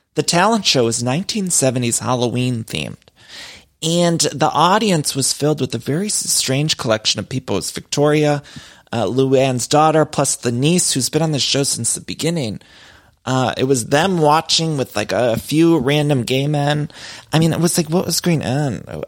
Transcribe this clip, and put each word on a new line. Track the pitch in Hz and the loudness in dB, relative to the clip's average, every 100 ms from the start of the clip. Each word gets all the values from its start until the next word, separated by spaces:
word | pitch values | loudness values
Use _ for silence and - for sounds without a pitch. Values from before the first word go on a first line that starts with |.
| _ - | _ -4
the | |
talent | 143 170 202 226 - | 0 2 2 2 2
show | 135 117 | 2 2
is | 117 | 0
nineteen | 123 143 202 220 185 | -2 -2 -4 -4 -2
seventies | - 131 123 120 - | 0 2 0 -2 -2
Halloween | 110 123 120 123 127 117 | -2 0 0 0 -2 -2
themed. | 110 78 60 - _ _ - - - - _ - | -6 -6 -8 -10 _ _ -20 -20 -18 -20 _ -8
And | 160 170 170 170 | -2 2 2 2
the | 147 143 151 | -2 0 0
audience | 143 170 208 220 165 - 139 | 2 4 4 2 0 0 -2
was | 131 | -2
filled | - 143 151 | 0 0 0
with | 131 120 | -2 -4
a | |
very | - 151 208 | -4 -4 -2
s-, | - | -4
strange | - - - 135 156 - | -2 -2 0 0 0 -2
collection | 123 110 - 110 | 0 0 0 -4
of | 101 | -4
people. | 131 - 98 | -6 -2 -4
It | |
was | - | -4
Victoria, | - - - 147 151 151 147 - - - - - | -10 -6 0 2 4 2 0 -4 -20 -20 -20 -8
uh, | 117 98 | -2 0
Luann's | 127 135 131 135 127 - | 2 4 4 4 0 0
daughter, | 151 156 156 147 | 4 4 4 2
plus | - 139 - | 0 -2 -2
the | 120 | -2
niece | 120 143 180 - | 0 2 2 0
who's | 139 120 | -2 -2
been | 151 | -2
on | 160 | 0
the | 139 | -2
show | - 139 | -2 -2
since | 139 - 113 | -2 -2 -4
the | - | -6
beginning. | - - 156 170 117 85 - - - - _ _ - | -8 -6 -4 -2 -4 -8 -14 -20 -20 -20 _ _ -2
Uh, | 131 120 - | 0 0 0
it | 131 | 0
was | 131 110 | 0 2
them | 143 190 175 | 0 2 2
watching | 151 156 - - 160 147 | 4 4 2 -2 0 -2
with, | 123 101 | -4 -4
like, | 104 | -2
a, | 95 123 | 0 0
a | 117 | 0
few | - 151 165 165 | 0 2 4 4
random | 127 147 147 135 | 2 2 2 0
gay | 107 131 143 | 0 -2 0
men. | 147 143 151 147 - - - - | 0 0 0 -4 -10 -18 -18 -2
I | 156 | 2
mean, | 165 | 2
it | 123 | 2
was | 170 - | 0 0
like, | 156 | 0
what | 175 - | -2 -2
was | 160 | -2
going | 180 156 | 0 0
on? | 95 135 147 85 - 76 | 0 -2 -2 -4 -8 -10